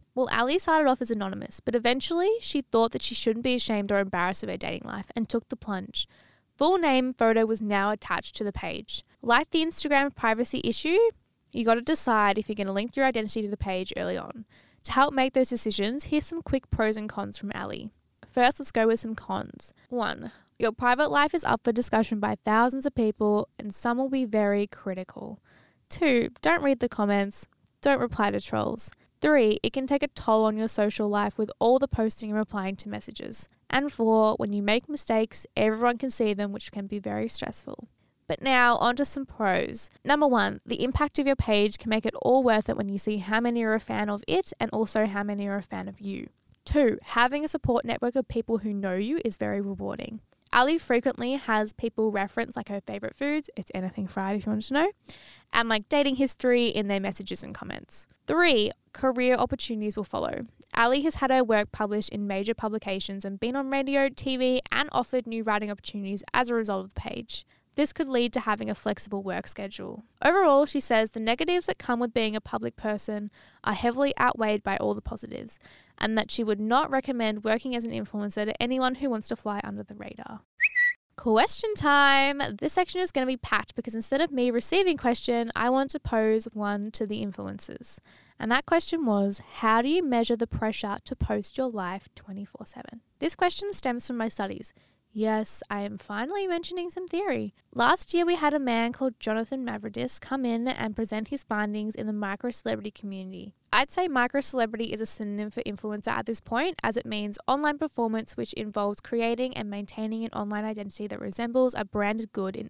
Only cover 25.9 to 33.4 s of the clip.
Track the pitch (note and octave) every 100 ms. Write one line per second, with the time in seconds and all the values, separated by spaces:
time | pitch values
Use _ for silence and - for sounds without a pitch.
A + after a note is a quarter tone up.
25.9 | - D#4 A#3+ - - D4+ E4+ C#4+ C4 A#3+
26.9 | - G#3 G3+ G3+ - - _ _ _ C#4+
27.9 | C4 A#3+ - G3+ G3+ - - - - -
28.9 | - _ - D4 D4 A3 - A3+ C4+ C4
29.9 | C#4+ D4 - - A3 A3 G#3+ A3 - G#3
30.9 | - G#3 G3+ G#3 - G#3+ - A#3 C4 C4+
31.9 | - A3 - G#3+ G#3+ G#3+ G#3 F#3+ G3 G#3+
32.9 | G#3 - G#3+ - A3